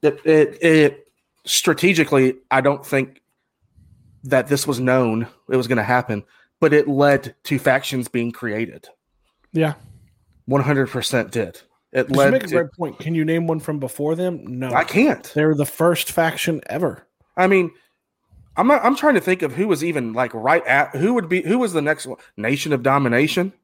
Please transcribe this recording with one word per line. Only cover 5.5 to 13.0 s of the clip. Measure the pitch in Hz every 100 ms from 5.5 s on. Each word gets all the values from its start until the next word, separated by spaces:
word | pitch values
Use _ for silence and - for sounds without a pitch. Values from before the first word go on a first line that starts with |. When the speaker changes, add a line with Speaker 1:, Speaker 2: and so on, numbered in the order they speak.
| 131
Speaker 1:
was | 117
gonna | 123
happen, | 104 123 123 104 - _ _ _
but | 160
it | 147 147
led | 139 143 139 127 - -
to | 139
factions | - 135 - 131 120
being | 123 117
created. | 117 120 107 113 - - _ _ _ _ _ _
Speaker 2:
Yeah. | 160 156 147 - - _ _ _ _ -
Speaker 1:
One | 139
hundred | 135 143 131
percent | 127 - 127 98
did. | 117 95 - _ _ _
It | 127 127
Speaker 2:
You | 139
Speaker 1:
led | 139
Speaker 2:
make | 262
a | 190
Speaker 1:
to | 175
Speaker 2:
great | 160 -
point. | 165
Can | 123